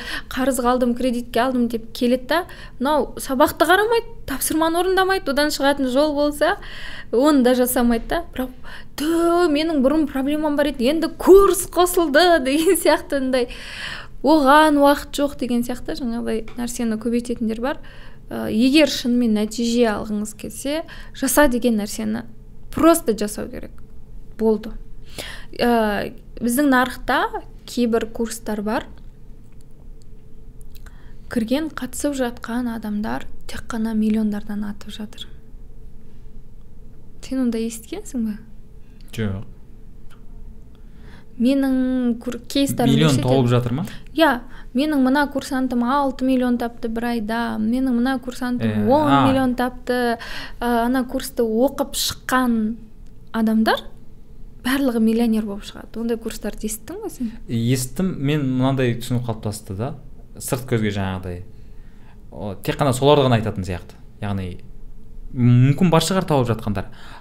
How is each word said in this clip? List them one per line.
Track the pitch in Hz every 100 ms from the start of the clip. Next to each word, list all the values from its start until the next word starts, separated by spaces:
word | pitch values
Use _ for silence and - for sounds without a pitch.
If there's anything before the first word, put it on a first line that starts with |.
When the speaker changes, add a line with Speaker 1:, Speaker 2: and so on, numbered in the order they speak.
| - - -
Speaker 1:
қарызға | - 269 247 240 254
алдым, | 247
кредитке | 233 254 240 240 226
алдым | 254 254 233
деп | 233 -
келеді | - 240 254 254
да, | 320 359 - -
мынау | - 262 302 -
сабақты | - - 262 302 - 320
қарамайды, | 381 427 466 - -
тапсырманы | - 269 - 320 320 339
орындамайды, | 370 370 381 381 381
одан | 269 294
шығатын | 294 277 285 254
жол | 254 302
болса, | 285 294 294 302 403 - - - - -
оны | 226 294 285
да | 247 254
жасамайды | 247 269 240 233 -
да. | 330 339
Бірақ, | - 254 - - - -
«Тө, | - 302 330 339 349 359
менің | 294 330 302
бұрын | 254 311 277
проблемам | 269 269 302 311
бар | 294 294
еді, | 294 233
енді | 320 320
курс | - - 392 392 349 -
қосылды», | 330 359 381 330 277 359 330
<laughs> | 262
деген | 294 320 330
сияқты | 330 330 330 277
андай, | 262 254 240 - - - - - - -
оған | 254 320 262 302 311 294
уақыт | 285 285 - -
жоқ | 285
деген | 285 240 240 240
сияқты | 247 - 311
жаңағыдай | 247 233 233 220 220
нәрсені | - 240 - 233
көбейтетіндер | 214 240 240 240 233 220 226
бар. | 254 311 - - - - -
Ә, | 226 220
егер | 214 262 302 277
шынымен | - 254 247 240
нәтиже | 208 214 - 233 233 233
алғыңыз | 202 214 208 208 -
келсе, | - - 269 302 330 - -
жаса | - 262 - 294
деген | 240 247 214
нәрсені | 202 - 220 220 - - - - -
просто | - 320 320 - 214
жасау | 208 202 -
керек. | - - - - - - - -
Болды. | - 220 220 220 - - - - - - - -
Ә, | - 240 233 214 202 - - -
біздің | - 233 240 294
нарықта | 254 254 - - 277 440 440 - -
кейбір | - - 240 226 220
курстар | - 226 - - 214
бар. | 208 254 - - - - - - - - - - - - - - - - - - - - - - - - -
Кірген, | 240 220 269 320
қатысып | - 254 - 294
жатқан | 269 240 240 - 233 247
адамдар | 226 214 208 220 262 - -
тек | - - -
қана | 226 220
миллиондардан | 214 220 220 220 208 208 202 208
атып | 208 208
жатыр. | 196 214 - - - - - - - - - - - - - - - - - - - - -
Сен | - 262
онда | 247 226
естігенсің | 226 226 - 359 403 254 220
бе? | 202 - - - - - - -
Speaker 2:
Жоқ. | - 107 95 113 - - - - - - - - - - - - - - - - - - -
Speaker 1:
Менің | 233 277 269 262 254 254 240 233
кур-, | 247 233 -
кейстарым | 277 277 - 135
Speaker 2:
Миллион | 139 156
Speaker 1:
өшеді. | 135
Speaker 2:
тауып | 123 135 120
жатыр | 123 120
ма? | 127 208 - -
Speaker 1:
Иә, | 302 311 240 - - -
менің | 247 311 285
мына | 254 285 285
курсантым | 277 - 262 254 240 240
алты | 285 277 269 254
миллион | 262 247 240
тапты | 240 240 226
бір | 226 240
айда, | 233 208 233 233 220
менің | 214 247 262 233
мына | 247 262
курсантым | 254 247 247 247 -
Speaker 2:
Э, | 107
а. | 104
Speaker 1:
он | 294 294 277 269
миллион | 262 262
тапты, | 247 254 254 - 247 240 226 - - - -
ә, | 240 240
ана | 233 262
курсты | 254 269 - -
оқып | 226 220 269 - 277
шыққан | - - - - 254 254 226 214 233 - - - - -
адамдар | 226 220 220 220 508 - - - - - - - -
барлығы | 247 269 269 233
миллионер | 220 226 226 220 214
болып | 202
шығады. | - - - 220
Ондай | 233 233
курстарды | 226 - 208 - 214
естідің | - - 381
бе | 415
сен? | - 233 - -
Speaker 2:
Естідім. | 117 117 131 127 - 185 143
Мен | 139 151 131 127
мынандай | 131 135 127 113
түсінік | - 120
қалыптасты | 123 107 107 101 - 98
да, | 131 160 - - - -
сырт | - 123 -
көзге | 117 104
жаңағыдай. | 101 95 92 92 87 92 - - - - - - - -
О, | 65 101 95
тек | - -
қана | 147
соларды | 123 139 147
ғана | 131 113
айтатын | 107 101
сияқты. | 92 87 - - - -
Яғни, | 104 98 92 - - - - - - - -
мүмкін | 131 123 120 131 - 180
бар | 160
шығар | 165 190 175
тауып | 143 117
жатқандар. | 110 107 95 - - - -